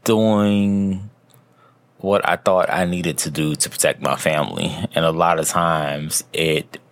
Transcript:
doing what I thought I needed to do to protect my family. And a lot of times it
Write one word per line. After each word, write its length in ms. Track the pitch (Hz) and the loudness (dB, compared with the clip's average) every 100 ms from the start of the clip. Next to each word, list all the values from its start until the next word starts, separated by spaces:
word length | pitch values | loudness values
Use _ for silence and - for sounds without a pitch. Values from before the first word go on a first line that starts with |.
| - | 2
doing 1040 | 110 110 107 104 101 101 101 98 95 101 _ _ _ _ _ _ _ _ _ | 4 4 4 4 2 2 2 0 -4 -8 _ _ _ _ _ _ _ _ _
what 300 | 95 101 - | 0 0 2
I 80 | 87 | 0
thought 360 | - 92 - | 2 4 2
I 140 | 87 90 | 0 0
needed 320 | 90 85 76 | 0 -2 -4
to 120 | - | -6
do 240 | 73 76 73 | -2 -2 -2
to 140 | - | -4
protect 320 | - 78 - | 0 0 0
my 140 | 69 69 | -2 -2
family. 580 | 82 78 60 50 - - - | 0 0 -2 -4 -6 -4 -4
And 120 | - 82 | 0 0
a 60 | |
lot 280 | 80 85 80 | 2 2 2
of 80 | 78 | 0
times 760 | 87 82 80 73 73 78 - - | 0 0 0 -2 -6 -4 -6 -6
it 480 | - 80 78 - - _ | -4 0 0 -4 -16 _